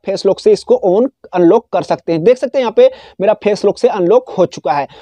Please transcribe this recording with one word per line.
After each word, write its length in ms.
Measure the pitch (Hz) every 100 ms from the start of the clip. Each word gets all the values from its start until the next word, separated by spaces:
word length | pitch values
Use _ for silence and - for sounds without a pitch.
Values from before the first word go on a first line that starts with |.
| -
फेस 180 | 190 233
लॉक 140 | 185
से 120 | 214
इसको 280 | 202 - 240 196
on 220 | 190 254 - -
अनलॉक 340 | 185 175 220 -
कर 100 | 185
सकते 300 | 156 165 -
हैं। 100 | 165
देख 140 | 175 254
सकते 200 | 269 277
हैं 40 |
यहाँ 100 | 240
पे 180 | 226 254 - - -
मेरा 140 | 196 208
फेस 200 | 202 202
लॉक 140 | 202 190
से 100 | 233
अनलॉक 400 | 208 175 226 -
हो 140 | - 170
चुका 260 | - 175
है। 140 | 147 135 -